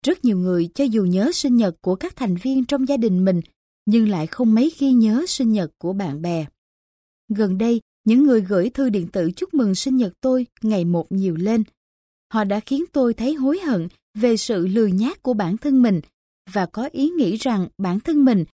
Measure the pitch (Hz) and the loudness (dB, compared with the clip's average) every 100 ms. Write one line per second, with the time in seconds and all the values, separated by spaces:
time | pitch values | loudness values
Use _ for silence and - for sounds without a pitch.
0 | - 370 247 190 180 175 170 - 277 220 | -2 0 0 0 0 0 -2 -2 0 2
1 | 185 185 240 349 277 240 202 170 - 190 | 2 2 0 -2 0 2 2 -2 -4 -4
2 | 359 - 233 175 262 269 247 285 254 277 | -6 -6 -4 -2 -2 -2 -2 -2 -2 0
3 | 226 180 190 180 - _ _ _ - 226 | 0 2 2 0 -6 _ _ _ 0 2
4 | 220 185 160 - 233 220 294 - 277 247 | 2 0 -4 0 2 4 2 0 2 4
5 | 220 226 359 - 233 214 165 _ 175 190 | 4 2 -2 -2 0 0 -2 _ -6 -4
6 | 185 143 175 170 147 _ _ _ _ _ | -6 -6 -4 -4 -6 _ _ _ _ _
7 | _ _ _ 208 208 190 233 233 _ _ | _ _ _ -2 0 0 0 -2 _ _
8 | - 240 285 233 185 196 202 - 262 202 | 2 4 6 4 2 0 0 -2 -2 -2
9 | 170 196 165 185 381 302 214 190 277 262 | -4 -2 -4 -4 -4 0 0 0 0 0
10 | 208 - 262 254 247 _ 220 208 175 175 | -2 -2 0 0 -2 _ -2 0 0 -2
11 | 165 190 190 165 196 226 214 _ _ _ | -2 -2 -2 -2 -2 -2 -2 _ _ _
12 | _ _ _ 220 202 202 - 269 349 294 | _ _ _ -4 -2 -4 -2 -4 -2 0
13 | 240 226 233 311 262 349 349 202 165 _ | 0 0 -4 0 -2 -2 -2 -2 -4 _
14 | _ 208 240 226 - 202 185 208 214 185 | _ -2 0 0 -2 -2 0 2 2 0
15 | 240 392 262 220 175 214 294 262 240 180 | -2 -4 -4 -2 -2 -4 0 2 4 2
16 | - _ _ _ - 202 175 - 262 - | -4 _ _ _ -8 -4 -4 -4 -8 -2
17 | 294 349 202 220 262 214 180 - 190 185 | -2 0 0 0 -2 -2 -4 -4 -4 -2
18 | - 302 262 208 156 | 0 4 4 4 -2